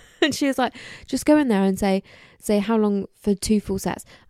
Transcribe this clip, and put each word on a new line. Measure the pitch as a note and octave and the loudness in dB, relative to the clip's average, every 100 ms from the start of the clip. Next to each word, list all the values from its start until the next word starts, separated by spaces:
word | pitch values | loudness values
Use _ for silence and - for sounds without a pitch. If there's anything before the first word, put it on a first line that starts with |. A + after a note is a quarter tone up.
| - - | -12 -2
And | D#4 | -2
she | - C#4 | 0 -2
was | C4 | 0
like, | A#3+ - - - - | -2 -4 -20 -18 -8
"Just | C4 | -2
go | - D4+ | 4 4
in | C4 | 4
there | G3 | 2
and | G3 F#3+ | 2 0
say, | G3 F#3+ - - - _ | 0 0 -4 -20 -20 _
say, | - G#3 | -2 0
'How | G3+ A3 | 2 2
long | G#3 G3+ - | 2 0 -4
for | _ G#3 | _ -2
two | F#3+ - G#3+ | -2 0 0
full | - F#3+ | 0 -6
sets?'" | F3+ - - - | -6 -8 -12 -20